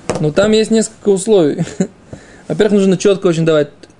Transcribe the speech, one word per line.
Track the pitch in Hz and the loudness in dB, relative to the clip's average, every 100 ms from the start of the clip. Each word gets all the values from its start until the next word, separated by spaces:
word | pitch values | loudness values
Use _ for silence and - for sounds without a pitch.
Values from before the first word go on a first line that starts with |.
| - - | -8 -4
Но | 151 | -2
там | 147 208 | 0 2
есть | 214 214 | 2 2
несколько | 220 214 - - | 0 -2 -4 -2
условий. | 190 185 208 151 139 165 - 196 - - | -2 2 2 2 -2 -6 -6 -8 -10 -20
<laughs> | - - - - | -20 -20 -16 -8
Во-первых, | 160 214 202 | -2 0 2
нужно | 196 180 | 2 2
чётко | 208 190 185 | 0 0 0
очень | 165 165 | 0 0
давать, | 156 147 - - _ | 0 -2 -8 -20 _